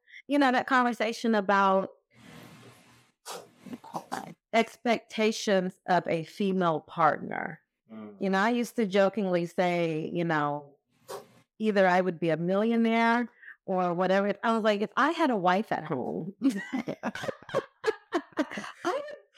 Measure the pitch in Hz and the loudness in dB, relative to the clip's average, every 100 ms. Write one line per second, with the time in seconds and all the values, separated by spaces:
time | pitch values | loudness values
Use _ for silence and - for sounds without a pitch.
0 | _ - - 285 277 247 - 254 247 226 | _ -20 -2 2 4 2 2 2 2 0
1 | 214 233 226 220 190 196 196 190 190 - | -2 0 2 2 4 4 6 4 0 -8
2 | _ _ - - - - - - _ _ | _ _ -20 -20 -20 -20 -20 -20 _ _
3 | _ _ - - - _ - 240 - - | _ _ -14 -14 -16 _ -16 -16 -12 -14
4 | - - - 170 _ 226 226 - 247 226 | -10 -10 -10 -18 _ 0 0 -4 -2 -2
5 | - - 214 214 - 190 180 - - 175 | -2 -2 -2 0 0 0 0 -6 -2 0
6 | 170 170 160 - 196 185 175 151 - - | 0 -4 -4 -4 -2 0 0 -2 -6 0
7 | 156 - - - - 156 _ _ _ 220 | 2 2 -4 -6 -6 -10 _ _ _ -16
8 | 214 202 196 190 208 240 226 - 214 196 | -16 -6 -2 0 2 0 -2 -2 0 2
9 | 196 208 190 180 170 - 180 175 165 156 | 2 2 0 0 0 0 0 2 0 -2
10 | 156 170 170 156 147 147 143 _ _ _ | -4 -2 0 0 0 -4 -10 _ _ _
11 | - - - _ _ - 214 202 190 180 | -16 -16 -16 _ _ -4 0 4 6 4
12 | 185 165 170 156 170 190 220 233 226 226 | 2 0 0 0 0 0 2 2 2 2
13 | 233 233 240 - - - - 185 180 170 | 2 2 -2 -10 -20 -16 -6 -2 -2 0
14 | 185 190 202 190 233 226 214 208 214 - | 2 2 0 -2 0 2 2 0 -2 0
15 | 277 339 320 220 175 185 226 - 156 135 | 0 2 0 2 2 0 0 -6 -4 -6
16 | - 90 160 - 269 196 - 269 - - | -4 -6 -8 -2 -2 -2 -4 -8 -6 -8
17 | - - - - - - - _ 480 427 | -8 -6 -8 -10 -6 -6 -6 _ -4 -4
18 | - 320 - - 294 - - - 330 508 | -6 -6 -4 -6 -6 -6 -12 -8 -4 -4
19 | 587 - _ | -6 -14 _